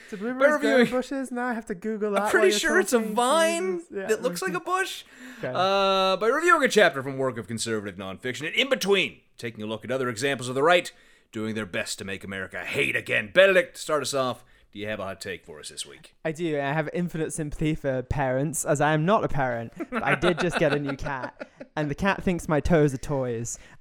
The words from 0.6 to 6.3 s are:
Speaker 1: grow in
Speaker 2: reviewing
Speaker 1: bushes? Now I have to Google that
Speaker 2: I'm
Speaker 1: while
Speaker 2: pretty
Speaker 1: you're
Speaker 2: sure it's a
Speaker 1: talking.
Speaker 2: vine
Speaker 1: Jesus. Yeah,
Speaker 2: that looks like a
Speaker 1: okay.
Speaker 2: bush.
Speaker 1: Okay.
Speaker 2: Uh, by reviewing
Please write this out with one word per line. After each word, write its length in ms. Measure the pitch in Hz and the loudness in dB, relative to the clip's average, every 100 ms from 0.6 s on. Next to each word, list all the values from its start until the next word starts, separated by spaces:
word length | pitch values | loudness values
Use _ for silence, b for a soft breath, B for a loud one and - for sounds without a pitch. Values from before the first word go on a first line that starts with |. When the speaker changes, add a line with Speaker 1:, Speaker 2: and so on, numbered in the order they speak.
Speaker 1:
grow 80 | 285 | 4
in 60 | 269 | 4
Speaker 2:
reviewing 240 | 226 254 | 4 2
Speaker 1:
bushes? 300 | 247 277 254 | -4 -6 -6
Now 160 | 240 247 | -6 -4
I 60 | |
have 120 | 226 226 | -6 -8
to 100 | 180 | -8
Google 360 | 214 220 208 | -6 -4 0
that 60 | 202 | 0
Speaker 2:
I'm 60 | 208 | 2
Speaker 1:
while 60 | |
Speaker 2:
pretty 180 | 359 359 | 4 4
Speaker 1:
you're 100 | - | 4
Speaker 2:
sure 200 | 330 359 | 2 2
it's 140 | - | 4
a 60 | 240 | 2
Speaker 1:
talking. 160 | 214 214 | 2 0
Speaker 2:
vine 600 | 247 311 330 339 370 349 | 4 4 4 2 -2 -4
Speaker 1:
Jesus. 80 | 330 | -6
Yeah, 140 | 202 190 | -8 -2
Speaker 2:
that 140 | 214 | 0
looks 200 | - 175 | 0 -2
like 100 | 381 | -4
a 40 | 359 | -4
Speaker 1:
okay. 80 | 339 | -2
Speaker 2:
bush. 380 | 370 381 - - B 254 247 | -2 -2 -6 -16 B -20 -8
Speaker 1:
Okay. 120 | 131 | -6
Speaker 2:
Uh, 640 | 135 190 196 196 190 190 190 | 0 2 2 2 4 2 2
by 100 | |
reviewing 360 | 214 | 2